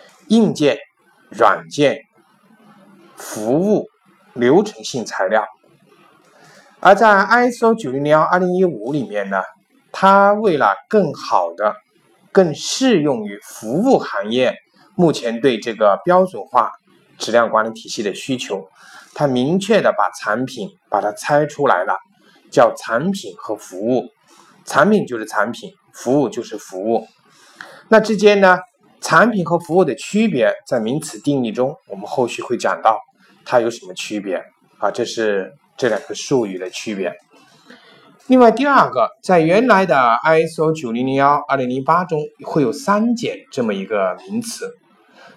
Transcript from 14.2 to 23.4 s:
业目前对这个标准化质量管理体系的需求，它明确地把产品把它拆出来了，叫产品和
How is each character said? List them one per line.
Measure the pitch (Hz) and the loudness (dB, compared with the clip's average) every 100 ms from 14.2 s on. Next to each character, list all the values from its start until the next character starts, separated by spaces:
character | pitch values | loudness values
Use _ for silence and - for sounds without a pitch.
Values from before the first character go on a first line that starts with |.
| 101 | -4
业 | 123 131 - _ _ _ - | 0 0 -2 _ _ _ 0
目 | 170 | 0
前 | - 117 117 | 2 -4 -2
对 | 139 113 | 0 0
这 | 120 | -4
个 | 104 104 - | 0 2 2
标 | - 180 190 | 2 2 2
准 | 110 | -4
化 | 95 123 107 - _ _ _ - | -2 0 0 -4 _ _ _ -12
质 | - | 0
量 | 113 117 | 2 2
管 | 110 110 | 0 -2
理 | |
体 | 113 - | -6 -12
系 | - | -8
的 | 104 | -6
需 | 90 - 127 | -8 -8 -8
求， | - 98 - _ - - - - | -6 -10 -10 _ -20 -20 -18 -4
它 | 147 | -2
明 | 127 127 185 | 0 0 0
确 | 196 208 | 0 2
地 | 123 | 2
把 | - 98 | 0 -2
产 | - 110 110 131 | -4 -6 -4 -4
品 | 123 95 - _ | -8 -14 -14 _
把 | 104 | -4
它 | 104 | -2
拆 | 104 - 147 147 | -6 -2 0 0
出 | 147 139 | -2 0
来 | 90 98 | 0 0
了， | 95 - _ _ _ _ | -6 -8 _ _ _ _
叫 | 147 117 - | 2 2 2
产 | - 117 175 | -4 -4 -2
品 | 196 101 | -4 -10
和 | 90 | -14